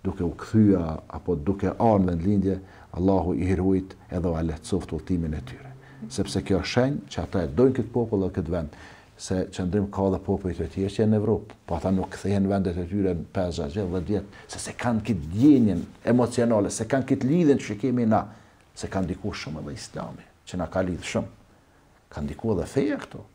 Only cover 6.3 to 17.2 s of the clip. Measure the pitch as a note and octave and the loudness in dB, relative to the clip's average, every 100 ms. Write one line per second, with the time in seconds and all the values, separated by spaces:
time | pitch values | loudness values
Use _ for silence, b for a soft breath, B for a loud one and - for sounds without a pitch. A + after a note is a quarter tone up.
6.3 | G2 - F#2 - - C3 D3 - - D#2+ | -4 0 0 2 0 2 -2 -6 -8 -4
7.3 | G2 D#2+ D2 C3 B2+ A2+ B2 A2 G2+ F#2 | -2 -2 4 4 4 -2 -2 0 0 0
8.3 | G2 D#2+ F2+ D2+ B B B B - - | -2 -2 -4 -6 B B B B -18 -4
9.3 | F#2 - - F#2 G#2 G2 - G2 F#2 - | -4 -2 -4 -2 0 0 0 0 0 -2
10.3 | F#2+ F#2 D#2+ D#2+ - G2 - G#2+ G#2+ G#2 | -2 -2 -4 -6 -2 -2 2 4 4 2
11.3 | G#2+ - - - E2+ F#2+ F#2+ - - F#2+ | 0 -2 -20 -6 -4 0 0 -2 -6 -2
12.3 | G2+ G2 G2 F#2 F2 E2+ G2+ F#2+ E2+ - | 0 2 2 0 -2 -4 0 0 0 -4
13.3 | - F2+ D#2 D2 F2+ F#2 F#2 D#2+ G2+ - | -4 -2 -4 -6 -4 -2 -4 -2 -4 -4
14.3 | - - - - - B2 A2+ G#2 F#2+ D2+ | -18 -16 -12 -10 -6 -2 -2 0 -4 -2
15.3 | G2 C#3+ C3+ A2 F2 - - - B2 A#2 | 6 8 8 6 2 -4 -6 2 4 4
16.3 | - A#2 A2 G2+ - A2 C3+ - C3+ | 2 4 4 2 -2 0 0 2 0